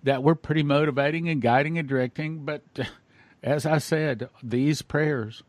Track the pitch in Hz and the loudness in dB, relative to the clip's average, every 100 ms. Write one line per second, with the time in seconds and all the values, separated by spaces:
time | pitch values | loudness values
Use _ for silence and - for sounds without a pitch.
0 | 135 135 139 165 - 151 147 143 151 131 | 0 2 2 2 0 0 2 4 2 2
1 | 143 160 170 156 117 123 147 165 147 135 | 0 0 -2 0 4 4 2 -2 -2 -2
2 | 127 - 156 160 147 147 _ - 120 - | -2 -4 -8 -8 -8 -10 _ -8 -8 -8
3 | _ _ - _ - 147 151 156 - 160 | _ _ -20 _ -2 0 2 0 2 0
4 | 151 117 120 _ 123 120 139 151 - 147 | 0 -4 -8 _ -4 0 2 0 -2 0
5 | 151 139 110 110 | 0 -2 -6 -12